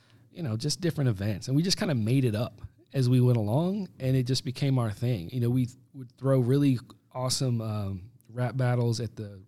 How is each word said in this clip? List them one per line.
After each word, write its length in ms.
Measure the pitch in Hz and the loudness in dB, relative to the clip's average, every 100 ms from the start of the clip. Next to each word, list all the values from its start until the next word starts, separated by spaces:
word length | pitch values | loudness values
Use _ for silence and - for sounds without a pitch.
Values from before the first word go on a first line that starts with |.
| _ _ _ | _ _ _
you 120 | - | -10
know, 120 | 151 110 | -4 -2
just 240 | 147 - | -2 -2
different 300 | 175 - 131 | -2 0 0
events. 380 | 98 101 95 - | 0 -2 -4 0
And 80 | 135 | 0
we 40 | |
just 160 | 185 - | 2 0
kinda 160 | 214 | 0
made 300 | 131 107 135 | 0 2 2
it 120 | 127 104 | 2 0
up 260 | 123 - - _ _ | -4 -8 -20 _ _
as 160 | 139 123 | 0 2
we 140 | 127 | 4
went 160 | 123 120 | 6 4
along, 500 | 104 127 175 208 185 - | 2 0 0 -2 -6 -6
and 160 | 131 131 | 0 0
it 60 | |
just 200 | 123 131 | 0 -2
became 360 | 131 123 143 131 | -2 -4 0 2
our 100 | 117 | 0
thing. 400 | 101 123 113 82 | -2 -2 -2 -4
You 100 | 127 | -2
know, 80 | 120 | 0
we 160 | 127 123 | 0 -2
th-, 100 | - _ | -6 _
would 180 | 139 127 - | -20 -20 -6
throw 220 | 131 135 | 2 2
really 400 | 120 143 143 123 - - _ | 4 4 4 2 -2 -20 _
awesome, 480 | 127 127 - 131 117 | -6 -4 -2 0 -2
um, 400 | 110 107 98 95 101 - _ | -2 -4 -4 -8 -12 -20 _
rap 280 | 117 123 131 | -4 -4 0
battles 420 | 123 123 120 110 | 0 2 0 0
at 160 | 113 - | -4 -8
the 240 | 104 98 | -12 -14